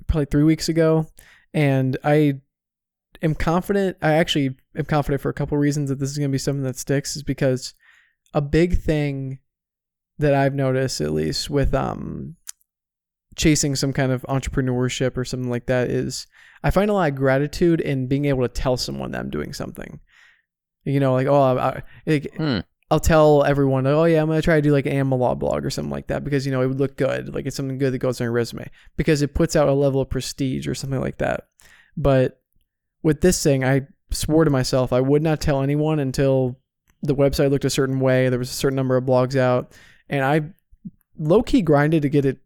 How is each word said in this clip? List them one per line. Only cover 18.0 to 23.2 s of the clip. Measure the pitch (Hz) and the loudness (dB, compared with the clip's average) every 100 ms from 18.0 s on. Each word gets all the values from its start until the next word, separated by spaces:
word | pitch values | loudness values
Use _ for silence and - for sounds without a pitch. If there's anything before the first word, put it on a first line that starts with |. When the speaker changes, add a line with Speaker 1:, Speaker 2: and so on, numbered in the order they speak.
| 127 | -2
Speaker 1:
being | 139 | 0
able | 143 131 | 0 0
to | 120 | -2
tell | - 135 127 | -2 -2 -2
someone | - - 60 | -4 -8 -8
that | - | -8
I'm | - | -6
doing | 73 - | -6 -8
something. | - - - - 151 _ _ _ _ _ _ _ _ | -10 -12 -12 -16 -18 _ _ _ _ _ _ _ _
You | - 139 | -2 0
know, | 135 | 2
like, | 127 135 | 2 2
oh, | 143 | 4
I, | 131 127 131 | 4 2 -2
I, | - - - - | -4 -12 -8 -2
like, | 151 151 - | -2 -2 -6
Speaker 2:
Hmm. | 156 107 - _ _ | -4 -4 -6 _ _
Speaker 1:
I'll | 156 | 0
tell | - 160 | 4 6